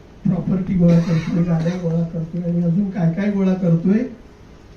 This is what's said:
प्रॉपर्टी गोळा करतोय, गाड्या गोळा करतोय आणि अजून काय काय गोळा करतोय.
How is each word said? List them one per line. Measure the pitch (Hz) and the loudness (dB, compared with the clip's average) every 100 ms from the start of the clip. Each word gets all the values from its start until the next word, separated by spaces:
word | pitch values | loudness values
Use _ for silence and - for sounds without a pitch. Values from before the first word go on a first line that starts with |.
| - - | -20 -4
प्रॉपर्टी | - 180 - 185 - | -2 0 0 -2 0
गोळा | 185 170 170 | 2 4 4
करतोय, | 175 160 - 175 | 2 -2 0 0
गाड्या | 170 160 165 180 | 0 0 -2 -2
गोळा | 170 165 | -2 -2
करतोय | 165 170 160 175 | -2 -4 -6 -6
आणि | 175 170 | -2 -2
अजून | 170 175 196 | 0 0 -2
काय | 185 165 | -2 -2
काय | 190 208 | 0 -2
गोळा | 196 190 | 0 0
करतोय. | 180 170 165 180 220 262 - - - - - - | 0 2 2 2 0 -2 -10 -20 -20 -20 -20 -20